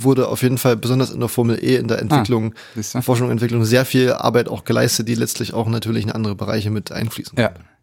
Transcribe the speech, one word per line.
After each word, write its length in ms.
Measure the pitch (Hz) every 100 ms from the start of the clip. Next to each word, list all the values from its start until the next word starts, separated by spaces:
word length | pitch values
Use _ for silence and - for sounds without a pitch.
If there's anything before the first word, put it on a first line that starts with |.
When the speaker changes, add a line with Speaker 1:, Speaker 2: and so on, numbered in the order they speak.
Speaker 1:
wurde 260 | 123 131 113
auf 140 | 117
jeden 160 | 127 127
Fall 180 | 131 113
besonders 340 | 120 127 127
in 100 | -
der 80 | 117
Formel 300 | - 117 113
E 140 | 123 127
in 120 | 117
der 100 | 110
Speaker 2:
Ah, 20 |
Speaker 1:
Entwicklung, 520 | 110 143 104 117 110 - -
Speaker 2:
siehste. 280 | 113 107 123
Speaker 1:
Forschung 240 | 123 120 123
und 60 |
Entwicklung 320 | 117 117 117
sehr 200 | 110 123
viel 280 | 131 131 127
Arbeit 360 | - 120 117 117
auch 160 | 113
geleistet, 440 | - 117 117 - 113
die 60 |
letztlich 380 | 117 117 - 110
auch 140 | 113 113
natürlich 360 | 117 107 113
in 80 | 107
andere 220 | 110 107
Bereiche 360 | 95 104 113 104
mit 220 | 107 -
einfließen 460 | - 113 - - -
Speaker 2:
Ja. 100 | 107
Speaker 1:
kann. 160 | 87 - _